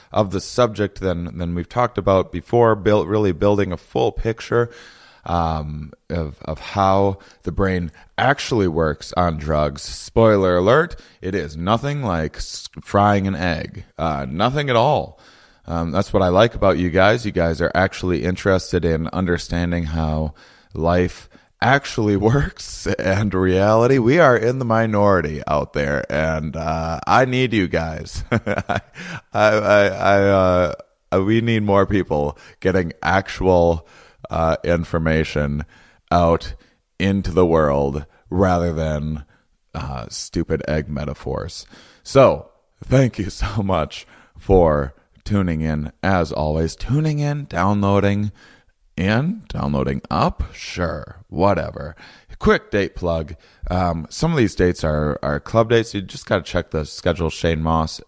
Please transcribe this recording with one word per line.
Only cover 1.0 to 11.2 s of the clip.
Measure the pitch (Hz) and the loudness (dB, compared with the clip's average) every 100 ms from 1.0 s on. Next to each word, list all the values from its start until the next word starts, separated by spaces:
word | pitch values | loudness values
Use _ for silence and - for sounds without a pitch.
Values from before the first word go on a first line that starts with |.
than, | 92 85 87 73 | -4 -4 -6 -6
than | 85 | -6
we've | 87 82 | -6 -4
talked | 123 120 - | -2 -2 0
about | 95 95 87 | 2 2 0
before, | 85 - 117 113 104 | -6 0 4 4 4
built, | 98 104 80 | 2 2 2
really | 107 101 | 0 0
building | 80 101 101 92 | 2 2 2 0
a | 85 | -4
full | - 127 117 | -4 -2 0
picture, | - 113 110 - 120 120 - - - - _ - | -2 -4 -6 -2 -2 -2 -6 -20 -20 -20 _ -4
um, | 85 82 78 76 76 78 - - | -2 -2 -2 -6 -10 -12 -16 -8
of, | 85 76 - - | -6 -6 -8 -10
of | - | -10
how | - 101 95 98 98 95 - _ | -6 0 2 4 2 -2 -10 _
the | 95 | -8
brain | 95 95 90 82 - - - | -2 0 -2 -4 -12 -10 -2
actually | 123 143 - 117 92 | 0 0 0 0 2
works | 80 78 73 - - | 2 0 -2 -6 -2
on | 87 78 | -2 -2
drugs. | 76 76 73 69 | -2 0 0 -4
Spoiler | - - - 117 113 101 92 90 | -12 -12 -4 4 4 6 4 4
alert, | 98 151 175 - - - | 4 4 2 -6 -20 -12